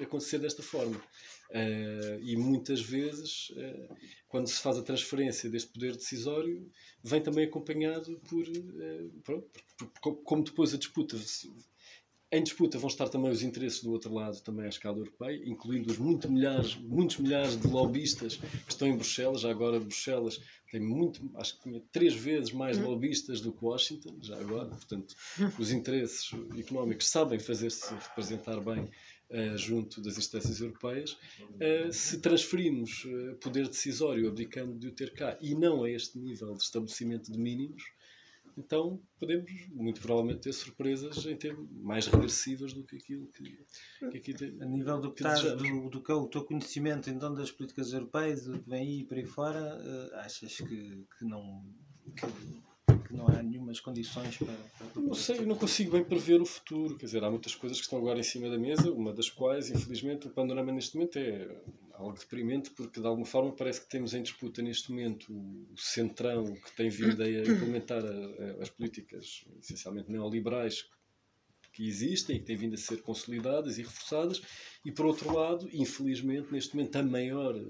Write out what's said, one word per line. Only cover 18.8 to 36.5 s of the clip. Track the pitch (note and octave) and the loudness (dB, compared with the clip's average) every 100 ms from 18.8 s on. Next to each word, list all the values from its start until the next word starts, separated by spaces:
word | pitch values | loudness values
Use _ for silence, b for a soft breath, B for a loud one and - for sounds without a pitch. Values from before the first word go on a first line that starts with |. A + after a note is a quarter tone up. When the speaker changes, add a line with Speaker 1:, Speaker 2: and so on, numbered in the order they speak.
| C#3 | 4
Speaker 1:
em | A#2+ | 4
Bruxelas. | A2 - B2+ C3 | 2 0 2 2
Já | A#2 | 2
agora | A2 A#2 A#2 | 2 4 2
Bruxelas | G#2+ - - B2+ A#2 - B B B | 0 -4 0 0 0 -2 B B B
tem | A2+ | -2
muito, | G#2+ C3 E3+ - C#3 - | 0 4 2 0 -8 -6
acho | A2 - | -6 -6
que | |
tinha | C3 A#2 - | -8 -10 -4
três | F3 E3+ | 6 6
vezes | A2+ B2 D#3 A#2 | 6 2 2 2
mais | B2+ C3 G#2+ | 0 2 2
Speaker 2:
Hum. | A2 | 2
Speaker 1:
lobistas | A#2 C#3 D3+ - A#2 | 2 2 0 0 -2
do | A2+ | -2
que | A2 | -2
Washington, | A#2 B2+ - D3+ - - | 0 2 2 -2 -10 -14
já | G#2+ G2 | -10 -8
agora. | G#2 A2+ B2 | -4 -4 -4
Portanto, | - - G2+ F#2+ - B B G3 - | -8 -8 -6 -6 -12 B B 0 2
os | A2 | 2
interesses | B2 A#2 C3 A#2 - - A#2 A2+ A#2+ | 2 2 2 0 -2 -6 -6 -8 -8
económicos | - C3 A#2+ A2 - | -4 -2 0 2 4
sabem | E3 D3+ A2+ | 4 4 4
fazer-se | G#2 A2 A2+ - - | 0 0 0 -2 -6
representar | A2+ - - G2 A2 - G#2+ | -8 -8 -6 -4 -4 -4 -4
bem, | G2+ A2 G2+ B B B - | -2 -2 -4 B B B -8
eh, | A#2 A2 G#2 | -2 -2 0
junto | A2 A#2 G#2+ - | 0 0 0 -4
das | G#2 G#2 | -6 -4
instâncias | G#2+ A2 G2 G2 | -4 0 -2 0
europeias. | A#2 A2+ B2 C3 D3+ - B B B - | -4 -4 -4 -4 -4 -8 B B B 0
Eh, | D#3+ D#3+ E3+ | 4 4 4
se | E3 - D3+ | 0 0 2
transferimos, | E3 E3 - F3+ F3 C3+ A2+ - B2+ | 6 6 6 2 4 2 0 -4 -6
eh, | B2 B2+ | -6 -6
poder | B2+ C3 C3 C3 | -6 -2 0 0
decisório | - D3 B2 D#3 A#2 A2+ | 0 -2 2 2 4 2
abdicando | G#2 A#2 C3 B2+ A#2 | 2 -4 -6 -6 -6
de | B2 | -8
o | |
ter | - C3 | -6 -8
cá | - C#3 - | -4 -6 -4
e | D3+ | -2
não | D3 E3+ D3+ | 4 6 6
a | A#2+ | 4
este | A#2 A2+ B2+ | 0 -4 -6
nível | B2+ A2+ G#2+ | -8 -6 -8